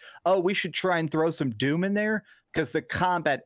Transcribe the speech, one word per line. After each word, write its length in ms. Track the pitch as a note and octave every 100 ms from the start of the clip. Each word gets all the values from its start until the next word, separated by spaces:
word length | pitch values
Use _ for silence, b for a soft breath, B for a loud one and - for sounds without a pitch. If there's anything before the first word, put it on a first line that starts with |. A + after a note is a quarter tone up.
| B B E3+
"Oh, 120 | F#3+
we 120 | F3
should 220 | G#3 F3+
try 240 | - F#3+ E3+
and 120 | D#3+
throw 200 | D#3+ D#3+
some 200 | D#3 C#3
Doom 300 | G#2+ C3+ D#3+
in 100 | F#3+
there," 280 | G3+ G#3+ G#3+ b b _
'cause 180 | - D3+
the 120 | A#3+
combat 580 | A#3 - F3+ F3 D3+ C3